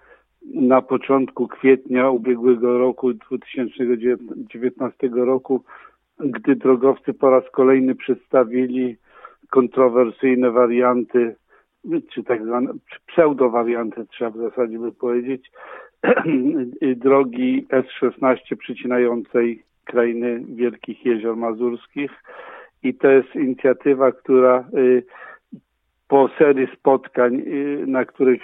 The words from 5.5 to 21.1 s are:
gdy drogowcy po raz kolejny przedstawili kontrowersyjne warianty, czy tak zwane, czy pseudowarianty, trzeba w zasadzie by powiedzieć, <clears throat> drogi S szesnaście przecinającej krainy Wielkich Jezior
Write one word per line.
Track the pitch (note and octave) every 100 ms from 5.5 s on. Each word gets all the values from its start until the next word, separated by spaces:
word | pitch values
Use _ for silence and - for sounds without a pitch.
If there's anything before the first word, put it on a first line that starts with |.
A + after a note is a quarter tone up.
| B2+ _ - - _ _ -
gdy | D3 A2 C#3+ B2
drogowcy | B2+ B2+ C3+ C3 -
po | B2 C#3
raz | C3 B2+
kolejny | - C3 C3+ C3 B2
przedstawili | - B2 - C3 A2+ B2+ B2+ B2+ B2+ A2 _ _ - _ -
kontrowersyjne | C3 B2 - B2+ A#2+ A#2 - C3+ B2+ B2+
warianty, | A#2 B2 A#2+ B2 B2 A2+ B2 A#2 G#2+ _ _ _ _ - E3 -
czy | -
tak | A2+ A#2 A2
zwane, | B2 C#3
czy | - _ - _
pseudowarianty, | - D#3 C3+ B2+ A#2 A#2 A#2+ A2+ A#2 G#2+
trzeba | - A#2
w | A2
zasadzie | A2+ B2+ A#2 A2+
by | A#2
powiedzieć, | G#2 B2 A#2+ B2+ B2+ _ - - - - _ - - E3
<clears throat> | C#3 C3 D#3+ B2 - C#3+ B2 C3
drogi | C#3 C3+ A#2+ B2+ C3 C#3
S | C3+ B2+ -
szesnaście | B2+ - C3+ A#2+ - C3
przecinającej | - B2 B2 B2 A#2+ A#2+ G2+ B2 A#2 A2+ _ _ -
krainy | A#2+ A#2+ A#2 A#2+ A#2 -
Wielkich | A#2 A#2+ A2+ - G#2+
Jezior | B2+